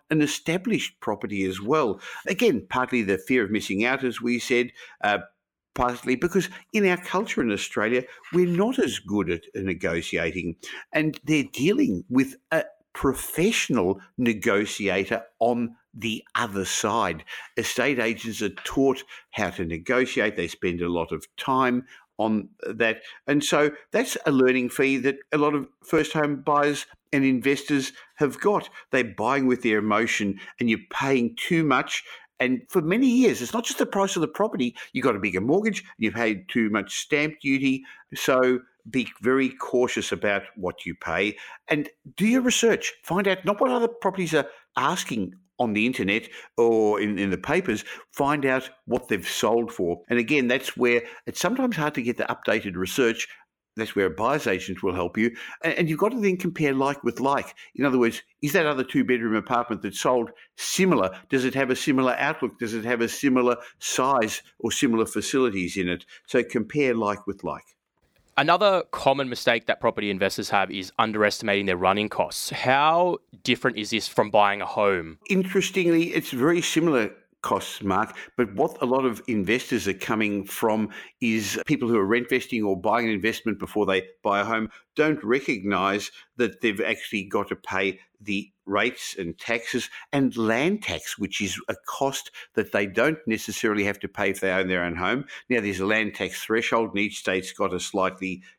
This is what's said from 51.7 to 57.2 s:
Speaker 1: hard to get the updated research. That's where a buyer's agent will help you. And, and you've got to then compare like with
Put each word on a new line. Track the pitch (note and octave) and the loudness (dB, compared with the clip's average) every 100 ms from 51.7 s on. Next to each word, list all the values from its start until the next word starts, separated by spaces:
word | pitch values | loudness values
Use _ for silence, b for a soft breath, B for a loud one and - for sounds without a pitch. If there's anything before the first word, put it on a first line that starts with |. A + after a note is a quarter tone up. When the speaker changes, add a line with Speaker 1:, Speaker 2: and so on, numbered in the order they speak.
| F#3 | 0
Speaker 1:
hard | D3+ | -2
to | C#3 | -2
get | A#2+ A#2 | -2 -2
the | |
updated | - A#2+ - A2 G2+ | -4 -4 0 0 -2
research. | F2+ F#2 - A#2+ A2+ - B _ _ _ - | -4 -2 2 2 2 -4 B _ _ _ -8
That's | A2 | -4
where | - F#2+ | 0 0
a | |
buyer's | D2+ A2+ D3+ A#2+ | 2 0 0 0
agent | F#2 F#2 F2+ | -2 -4 -4
will | F#2+ F2+ | -2 -2
help | F2 A2 | -2 0
you. | A#2 A#2 B B | 0 -2 B B
And, | E3 | -2
and | - E3 | 0 0
you've | D#3 | 0
got | G#3 | 0
to | B3 | 2
then | G3+ F#3 | 0 0
compare | F3+ D#3+ D3+ | -2 0 0
like | C3+ C3+ C#3 | 2 0 0
with | A#2+ A#2 | -4 -2